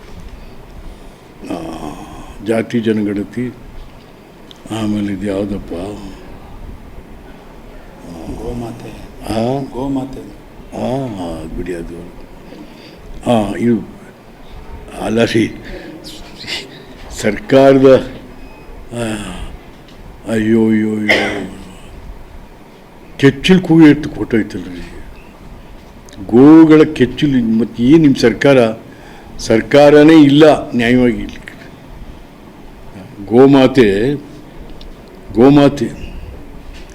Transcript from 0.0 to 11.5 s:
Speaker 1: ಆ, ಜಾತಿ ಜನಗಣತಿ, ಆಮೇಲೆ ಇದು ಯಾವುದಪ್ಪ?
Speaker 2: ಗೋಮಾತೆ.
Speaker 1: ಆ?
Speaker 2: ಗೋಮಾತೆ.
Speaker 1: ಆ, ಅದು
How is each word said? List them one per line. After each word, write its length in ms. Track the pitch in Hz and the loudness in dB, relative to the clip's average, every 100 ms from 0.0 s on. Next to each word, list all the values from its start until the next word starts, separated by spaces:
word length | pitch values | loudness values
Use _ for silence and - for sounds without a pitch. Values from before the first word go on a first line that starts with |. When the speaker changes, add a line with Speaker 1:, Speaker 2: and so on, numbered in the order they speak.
| - - - - - - - - - - - - - - - | -20 -20 -18 -20 -20 -20 -20 -20 -20 -20 -20 -20 -20 -20 -14
Speaker 1:
ಆ, 40 | 87 80 78 78 82 101 - - - 98 | -12 -12 -14 -14 -16 -18 -18 -18 -12 -6
ಜಾತಿ 340 | 113 110 120 | -6 -4 -4
ಜನಗಣತಿ, 760 | 110 110 104 101 98 - 123 - - - - - - - - - - - - | -2 -2 -4 -6 -8 -10 -12 -12 -18 -20 -20 -20 -20 -20 -20 -20 -20 -20 -14
ಆಮೇಲೆ 420 | 107 107 104 101 | -8 -6 -4 -6
ಇದು 140 | 95 101 | -6 -6
ಯಾವುದಪ್ಪ? 440 | 98 101 98 87 85 95 107 98 98 - - - - - - - - - - - - - - - - - - - 82 104 107 | -6 -6 -8 -10 -12 -12 -14 -16 -18 -20 -20 -20 -18 -18 -18 -20 -20 -20 -20 -20 -20 -20 -20 -20 -20 -20 -20 -20 -18 -16 -14
Speaker 2:
ಗೋಮಾತೆ. 500 | 113 123 117 117 117 107 - - - | -12 -10 -12 -14 -18 -18 -20 -16 -8
Speaker 1:
ಆ? 300 | 110 117 135 135 | -4 -4 -4 -8
Speaker 2:
ಗೋಮಾತೆ. 480 | 117 139 135 - - - - - - - - | -8 -6 -6 -8 -12 -16 -20 -20 -20 -16 -10
Speaker 1:
ಆ, 300 | 113 131 131 101 87 80 | -6 -6 -8 -10 -10 -12
ಅದು 160 | 80 | -12